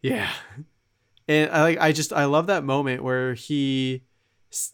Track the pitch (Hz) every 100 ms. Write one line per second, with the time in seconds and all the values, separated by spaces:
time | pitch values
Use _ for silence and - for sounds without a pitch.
0 | 131 120 87 - - 113 156 _ _ _
1 | _ _ - 151 151 160 165 156 160 151
2 | 151 156 143 151 175 185 135 139 139 127
3 | 127 127 127 117 - 147 135 131 131 127
4 | _ _ _ _ _ - -